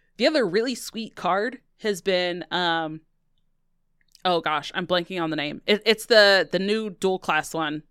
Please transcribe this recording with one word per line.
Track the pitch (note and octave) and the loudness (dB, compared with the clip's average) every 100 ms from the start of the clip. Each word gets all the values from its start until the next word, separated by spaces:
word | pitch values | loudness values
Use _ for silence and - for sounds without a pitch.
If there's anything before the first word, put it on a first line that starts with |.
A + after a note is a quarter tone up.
| _ - | _ 0
the | C4 | 2
other | D#4 G#3 | 2 2
really | F#3 B3 | 0 -2
sweet | A#3 - A3 A3+ - | -4 -10 -10 -12 -6
card | F3+ F#3 A#3 B3+ _ _ | -2 -2 -2 -8 _ _
has | A3 F#3+ | -6 -4
been, | G3 F3+ F3+ F3 - | 0 0 0 -4 -4
um, | E3+ F3 E3 D#3+ D#3 - _ _ _ _ _ _ _ _ _ _ _ | -2 0 0 -4 -8 -16 _ _ _ _ _ _ _ _ _ _ _
oh | F#3 E3+ | -2 0
gosh, | D#3 D3+ - | 0 -2 -4
I'm | F#3 F3 | -8 -2
blanking | F3+ E3+ F#3 | -2 -2 -4
on | E3 | -4
the | D3+ | -4
name. | C#3+ D3 - | -6 -4 0
It, | G#3 A3 | 2 2
it's | A3 - | 0 4
the, | A3 G3+ G3 D#3 | 8 8 6 2
the | F3+ | -2
new | G3 A3 A3 | 0 -2 -4
dual | F3 F#3+ F#3 | -2 -2 -2
class | - D#3 D3 | -2 -2 -2
one | D#3+ D3+ D3+ - | -4 -4 -6 -12